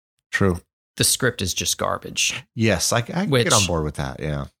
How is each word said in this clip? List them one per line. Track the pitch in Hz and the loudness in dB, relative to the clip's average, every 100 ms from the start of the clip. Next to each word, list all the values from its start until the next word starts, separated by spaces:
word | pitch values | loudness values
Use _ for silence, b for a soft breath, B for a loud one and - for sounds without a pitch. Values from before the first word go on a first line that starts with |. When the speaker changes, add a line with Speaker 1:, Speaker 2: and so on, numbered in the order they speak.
| _ _ - | _ _ -6
Speaker 1:
True. | - 98 87 _ _ _ - | 2 4 2 _ _ _ -2
Speaker 2:
The | 120 | 0
script | - 127 - | 2 0 -2
is | 95 | -4
just | - 87 - | -4 -4 -2
garbage. | 95 95 - - - - - - | -2 -4 -6 -4 -4 -4 -8 0
Speaker 1:
Yes, | 110 90 - | 2 2 2
I, | 113 | 0
I | |
can | 117 175 202 | -2 -2 0
Speaker 2:
Which | 131 120 | 2 4
Speaker 1:
get | |
on | 120 95 | 4 2
board | 85 76 | 0 -2
with | 73 | -4
that. | 69 64 | -6 -6
Yeah. | 76 71 69 _ | -6 -4 -6 _